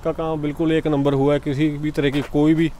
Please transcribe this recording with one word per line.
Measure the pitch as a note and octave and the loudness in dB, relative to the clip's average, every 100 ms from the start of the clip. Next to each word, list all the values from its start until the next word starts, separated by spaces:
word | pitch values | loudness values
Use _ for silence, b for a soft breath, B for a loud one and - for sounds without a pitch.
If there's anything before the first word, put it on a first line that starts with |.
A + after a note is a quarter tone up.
का | E3 | -4
काम | D#3 D#3+ D#3 | -4 -4 -2
बिल्कुल | D3 D3 D#3+ | -4 -2 0
एक | D#3+ D#3 | 2 2
नंबर | C#3+ C#3+ | 0 2
हुआ | C#3 C#3 | 2 2
है, | D3 | 0
किसी | D3 C3+ D#3 | -2 0 -2
भी | C#3+ D3+ | 0 -4
तरह | D3 C#3+ | 0 0
की | C#3+ | -2
कोई | C3 D3 D3+ | -2 2 4
भी | D#3+ D#3+ | 4 0